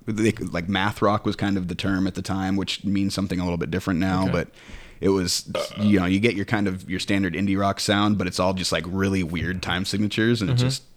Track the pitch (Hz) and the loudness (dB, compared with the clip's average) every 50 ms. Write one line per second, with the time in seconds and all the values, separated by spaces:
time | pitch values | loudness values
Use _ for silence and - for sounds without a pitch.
0 | - 117 110 104 113 110 - - - 92 - 87 82 90 98 92 95 104 - - | -8 -6 -2 0 2 2 2 0 -4 -6 -4 -4 -2 -2 0 0 0 0 0 0
1 | 113 101 104 104 - 110 98 - 101 101 101 95 90 87 90 - - 98 98 92 | 2 2 2 2 0 -2 -2 -2 -2 0 0 -2 -2 -4 -6 -4 -2 -2 0 0
2 | 95 92 90 92 92 - 92 95 95 95 98 98 95 - - - - 95 98 98 | 0 0 -2 -4 -6 -4 -4 -2 -2 0 0 -2 -2 -2 -6 -6 -4 -2 0 0
3 | 98 98 - 95 98 92 90 90 90 90 87 82 73 71 85 95 - 95 92 80 | 0 0 0 -2 -2 -2 -2 -2 -2 -2 -2 -2 -2 -2 -2 -2 0 0 0 2
4 | 95 95 92 92 95 90 87 85 - - - - - - - - - - - - | 2 2 2 2 2 2 0 0 -2 -4 -8 -18 -20 -18 -18 -16 -18 -18 -12 -2
5 | - 98 98 98 90 87 - - - - - 85 76 - - - 104 104 104 95 | 2 2 4 4 2 0 -2 -4 -4 -4 -4 -4 -4 -4 -4 0 4 4 4 4
6 | 90 90 95 98 107 120 90 101 98 - 117 104 104 95 92 92 - - 92 90 | 4 4 4 4 4 2 2 2 0 0 0 0 0 0 -2 -4 -6 -6 -6 -4
7 | - - 101 98 98 90 80 92 101 98 95 101 98 98 98 - - - 101 101 | -2 0 0 0 2 0 0 0 0 0 2 2 2 0 0 0 0 2 2 4
8 | 104 107 107 95 92 90 - - 90 95 95 92 85 - 85 82 80 87 92 95 | 4 4 2 2 0 -2 0 0 0 0 0 0 -2 -2 -2 -2 -2 -2 0 0
9 | 95 98 98 95 90 76 87 85 80 87 90 90 - - 87 90 98 - - 101 | 2 2 2 2 0 0 -2 -2 -2 -2 -2 -4 -2 -2 -2 -2 -2 -2 -2 0
10 | 107 104 - - 110 117 120 110 101 - 127 123 123 127 135 - - - - | 0 0 0 2 2 2 2 2 2 2 2 2 2 2 0 -4 -8 -14 -20